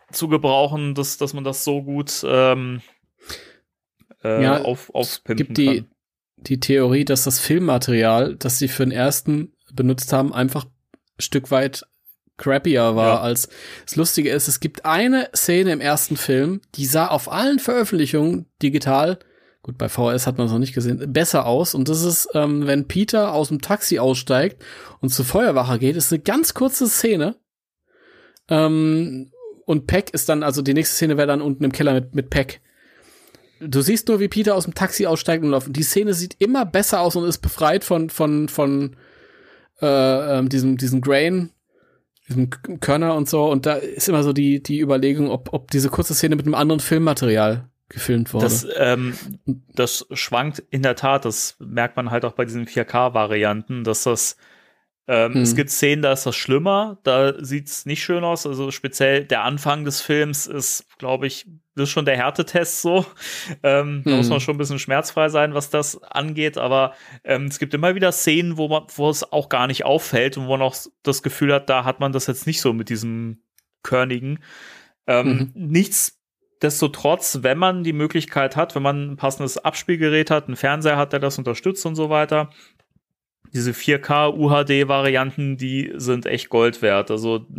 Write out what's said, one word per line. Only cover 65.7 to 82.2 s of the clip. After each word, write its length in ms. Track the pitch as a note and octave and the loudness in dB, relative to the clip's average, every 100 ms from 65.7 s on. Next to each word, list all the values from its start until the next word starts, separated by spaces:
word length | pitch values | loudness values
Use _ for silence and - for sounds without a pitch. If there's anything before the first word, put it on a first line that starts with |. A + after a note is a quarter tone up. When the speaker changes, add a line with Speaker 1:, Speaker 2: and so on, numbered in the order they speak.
Speaker 1:
das 320 | D3+ C#3+ - | -2 -2 -8
angeht, 520 | - C#3 D3+ D3+ D3+ D3 | -8 -6 -4 -2 -2 -2
aber, 380 | B2 C3+ C3 - - C3 | 2 2 2 -2 -20 -12
ähm, 220 | - C3 C#3 | -2 -2 -2
es 120 | C#3+ | -6
gibt 160 | C#3 | -4
immer 200 | D3 F3 | 0 0
wieder 180 | F#3+ F#3 | 2 0
Szenen, 440 | F3 E3+ D#3 F3 D#3 | 2 2 2 2 -2
wo 120 | D3+ | -2
man, 160 | D#3 - | -2 -4
wo 160 | - D3+ | -2 0
es 200 | D3 - | 0 -2
auch 160 | D3+ D3 | -2 0
gar 180 | B2+ B2+ | 0 0
nicht 180 | B2+ | 0
auffällt 520 | - D#3 - A#2+ C3+ C#3 | 2 0 2 0 0 -2
und 80 | C3 | -4
wo 40 | |
man 100 | C3+ | 0
auch 140 | C3 - - _ | 0 -2 -14 _
das 200 | C#3+ C#3 | -2 -2
Gefühl 300 | C#3 - C#3+ | -4 0 2
hat, 160 | C#3+ C#3 | 2 2
da 160 | C3 | 0
hat 160 | B2+ - | 0 -2
man 120 | C#3 | -2
das 140 | C3+ - | -2 -4
jetzt 200 | B2 D#3+ | -4 -4
nicht 140 | D#3 | 0
so 120 | C3 | 0
mit 160 | A2+ A2 | 0 -4
diesem 520 | A2 A2+ A2+ A2+ A2+ _ _ _ _ | -6 -6 -6 -8 -12 _ _ _ _
Körnigen. 560 | - B2+ C3 B2 C3+ D3+ - - - - _ _ - | -2 -2 0 -4 -6 -8 -10 -20 -20 -20 _ _ 0
Ähm, 460 | B2 C3 B2 C3+ | 2 2 0 -2
Speaker 2:
Mhm. 140 | - D#3 E3 G3 - - - _ _ _ _ | -6 0 2 2 0 -4 -6 _ _ _ _
Speaker 1:
nichtsdestotrotz, 800 | D3 C#3+ D3 - D3 F3+ - C3+ | -2 2 -2 0 0 2 -2 -2
wenn 160 | B2+ D3+ | 0 2
man 260 | F#3 F3+ | 2 0
die 80 | E3 | -2
Möglichkeit 640 | D3+ D#3 E3 - C#3+ C3+ D3+ | -2 0 -2 -2 -2 0 0
hat, 180 | - | -2
wenn 80 | C#3+ | 0
man 280 | C#3 C#3+ C#3+ | 0 -2 -6
ein 40 | C#3 | -4
passendes 420 | C3+ C3+ C3+ - | -4 -2 -6 -4
Abspielgerät 720 | D#3 - - E3 D#3 D#3 D#3 | -4 -4 -2 0 2 2 2
hat, 160 | D3+ - | 0 -2
einen 100 | B2 | -2
Fernseher 400 | C3+ D3+ D3+ C#3+ | -2 0 2 2
hat, 160 | C#3+ | 0
der 80 | C#3 | 0
das 160 | C#3 C#3 | -2 -2
unterstützt 460 | B2 A2+ F#3 F#3+ E3 | -4 -2 -4 -4 -4
und 80 | D#3 | -4
so 120 | D#3 | 0
weiter, 400 | D3+ | 0